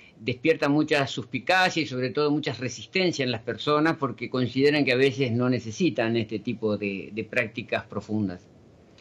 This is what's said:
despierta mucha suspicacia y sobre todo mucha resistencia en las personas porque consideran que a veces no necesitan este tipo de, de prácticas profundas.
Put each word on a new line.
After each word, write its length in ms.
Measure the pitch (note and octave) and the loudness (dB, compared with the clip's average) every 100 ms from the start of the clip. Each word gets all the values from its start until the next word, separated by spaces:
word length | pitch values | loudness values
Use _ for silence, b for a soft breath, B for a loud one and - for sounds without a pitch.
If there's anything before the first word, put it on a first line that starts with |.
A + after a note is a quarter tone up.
| B B | B B
despierta 540 | A2+ A#2+ D#3 D#3 D3 | -6 0 0 2 2
mucha 360 | D3 D3+ D3+ C3+ | 2 2 2 0
suspicacia 760 | - A#2 B2+ - F#3 F#3 E3+ | -4 -6 -4 0 2 2 0
y 20 | D3 | -4
sobre 240 | B2+ B2+ | -2 -2
todo 220 | - D3 | 0 0
mucha 220 | D3 C#3+ | 0 -2
resistencia 680 | A2 A#2+ - - F#3+ F3+ D#3 | -4 -6 -8 -6 0 0 0
en 80 | B2+ | -2
las 100 | A2 | -2
personas 560 | - G#2 D3 D3+ D#3+ D#3+ | -4 -4 0 2 2 2
porque 320 | - A2 A#2 | -2 -4 -4
consideran 560 | B2+ B2 C3 C#3+ D3+ C3+ | -2 0 2 4 4 4
que 80 | |
a 20 | B2+ | 4
veces 380 | C#3 C3 B2+ | 4 2 0
no 160 | A#2 B2 | 2 2
necesitan 640 | B2 G#2+ - F3 - A2+ A#2 | 0 -2 -2 0 2 0 0
este 240 | A2 G#2+ | -2 -4
tipo 380 | B2 A2+ A2 G2+ | -6 -2 -2 0
de, 320 | G2+ G2 D2+ | -2 -6 -8
de 120 | G#2+ G#2+ | -8 -6
prácticas 580 | A#2+ A#2+ - G#2 A2+ | -4 -4 -6 -4 -4
profundas. 640 | - - - G#2+ G2 F2+ - - - - - b | -4 -10 -6 -2 -2 -6 -14 -20 -20 -20 -20 b